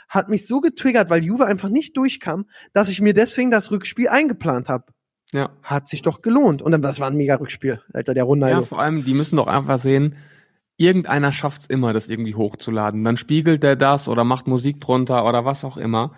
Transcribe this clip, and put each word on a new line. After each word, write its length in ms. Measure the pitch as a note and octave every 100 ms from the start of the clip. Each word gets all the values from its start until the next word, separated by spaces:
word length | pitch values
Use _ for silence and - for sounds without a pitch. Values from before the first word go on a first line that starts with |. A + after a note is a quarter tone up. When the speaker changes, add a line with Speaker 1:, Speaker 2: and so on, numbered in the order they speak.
| -
Speaker 1:
hat 200 | G3 G3+
mich 180 | G#3+ -
so 140 | C4+
getriggert, 500 | D#4+ - C4+ A#3 E3+
weil 140 | E3+
Juve 220 | E3 B3 A3
einfach 240 | F#3+ G3
nicht 260 | C4 - C4+
durchkam, 500 | C4 - F3 E3+ G#3 - -
dass 160 | G3 G3
ich 120 | F#3
mir 140 | G#3
deswegen 360 | G3 A#3 - B3+
das 220 | A3 -
Rückspiel 360 | G#3 - - A#3+
eingeplant 600 | B3 D4+ G#3+ E3 B2 B2+
hab. 240 | B2+ - _ _ _ _
Speaker 2:
Ja. 180 | C#3 C#3 _
Speaker 1:
Hat 260 | - C#3+ C#3
sich 140 | D3+
doch 200 | E3 -
gelohnt. 400 | A3+ C4 B3 C#3
Und 80 | D3+
dann, 120 | D#3+
das 180 | C#3 C#3+
war 80 | C3+
ein 80 | D3
mega 180 | C#3+ C3+
Rückspiel, 440 | D3 - C3+ A2+ _
Alter, 220 | B2 B2+
der 100 | B2+
Ronaldo. 360 | B2+ C#3+ C3 B2+
Speaker 2:
Ja, 20 |
vor 180 | A#2+ -
allem, 240 | D3+ D#3+
die 100 | C3
müssen 220 | C#3 D3+ D#3
doch 100 | -
einfach 320 | C#3 C#3 C3
sehen, 380 | C3 C3+ D3 - - _ _ _ _ -
irgendeiner 540 | F3 F#3 - C#3+ C#3+
schafft's 360 | C#3+ D3 - -
immer, 260 | C3 A#2+
das 160 | A2 -
irgendwie 260 | A2+ A2
hochzuladen. 680 | G#2+ G#2 - - A2 G#2 G#2+
Dann 140 | A2+ B2
spiegelt 440 | - D#3 D#3+ D3+
der 140 | C#3+ C3
das 320 | C#3 C#3+ -
oder 160 | A#2
macht 220 | A#2+ B2+ C3+
Musik 340 | B2+ C#3 C#3+
drunter 460 | - B2+ B2+ B2 A2+
oder 180 | A#2+
was 180 | B2+ C#3
auch 140 | C3+ -
immer. 380 | A2+ A2+ B2+